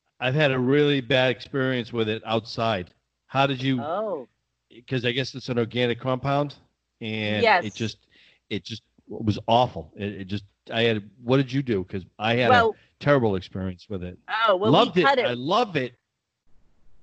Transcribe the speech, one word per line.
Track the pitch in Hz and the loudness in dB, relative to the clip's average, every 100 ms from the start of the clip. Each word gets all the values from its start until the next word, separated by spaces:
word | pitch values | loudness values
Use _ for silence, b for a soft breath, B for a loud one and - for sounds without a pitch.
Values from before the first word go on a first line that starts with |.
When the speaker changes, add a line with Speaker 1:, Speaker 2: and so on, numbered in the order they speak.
| _ - | _ -6
Speaker 1:
I've | 127 | -2
had | 147 143 | 2 2
a | 131 | 2
really | 123 147 147 143 | 4 4 4 2
bad | 117 131 127 | 2 2 2
experience | 123 - 139 131 127 113 | 0 -4 -2 0 -2 -2
with | 120 107 | -2 -2
it | 110 110 | -2 -2
outside. | 113 113 - 113 98 90 _ _ _ _ | -2 -2 -4 -2 -2 -6 _ _ _ _
How | 135 139 | 0 0
did | 127 | 0
you | 135 127 | -2 -2
Speaker 2:
Oh. | 147 190 220 156 117 _ _ _ _ 113 - | -2 -4 -6 -8 -10 _ _ _ _ -20 -8
Speaker 1:
'cause | 131 | -4
I | 120 | -2
guess | 127 127 | -2 -4
it's | 127 - | -8 -4
an | 120 | -2
organic | 117 123 123 120 | -2 0 -2 -2
compound, | 131 127 135 143 147 - _ _ _ _ | -4 -4 0 -2 -2 -8 _ _ _ _
and | 110 107 107 107 | -8 -4 -2 0
Speaker 2:
Yes. | 220 180 | 2 2
Speaker 1:
it | 110 | 0
just, | - 113 - _ b b b - | -6 -6 -8 _ b b b -10
it | 104 | -10
just | - 113 - _ - | -8 -14 -16 _ -16
was | - 110 101 - | -4 -2 -2 2
awful. | 117 120 87 80 - | 4 4 -2 -14 -10
It, | 101 95 | -8 -8
it | 92 | -8
just, | 101 - _ - | -8 -8 _ -6
I | 117 | 0
had, | 117 110 104 - | 0 0 -6 -8
what | 120 135 | 0 2
did | 131 | 2
you | 135 | -2
do? | 127 98 | -2 -2
'Cause | - 98 87 - | -4 -8 -10 -4
I | 110 120 | 0 2
had | 120 | 4
Speaker 2:
Well | 247 226 b b _ | 6 4 b b _
Speaker 1:
a | |
terrible | 143 143 113 95 | 2 2 2 0
experience | - 98 95 87 - | -6 -8 -8 -8 -10
with | 95 | -10
it. | 90 90 - 214 226 | -10 -12 -8 0 2
Speaker 2:
Oh, | 185 | 2
well, | 202 | 4
Speaker 1:
Loved | 175 226 175 | 4 4 4
Speaker 2:
we | |
Speaker 1:
it. | 269 | 2
Speaker 2:
cut | 262 | 2
it. | 135 | 0
Speaker 1:
I | |
love | 123 139 214 226 156 | -2 0 0 0 -2
it. | 123 - _ _ _ _ _ - _ _ - - | -6 -8 _ _ _ _ _ -20 _ _ -20 -20